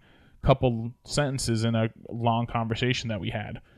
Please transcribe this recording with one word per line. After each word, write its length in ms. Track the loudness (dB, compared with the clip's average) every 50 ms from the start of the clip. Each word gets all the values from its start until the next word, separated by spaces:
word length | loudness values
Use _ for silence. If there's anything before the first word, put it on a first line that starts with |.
| _ _ _ -20 -20 -20 -12 0 4
couple 480 | 4 4 6 4 2 2 0 -4 -6 -10 _ -12
sentences 600 | -4 -2 0 0 0 0 -2 0 0 0 2 2
in 100 | 2 2
a 140 | 2 2 0 -2 -6 -14 -12
long 360 | -6 -2 0 2 2 2 0
conversation 600 | -2 -2 -2 -2 -2 -2 0 0 0 0 0 -2 -6
that 100 | -6 -6
we 120 | -6 -6
had. 320 | -6 -6 -8 -8 -10 -14 -14 -18 _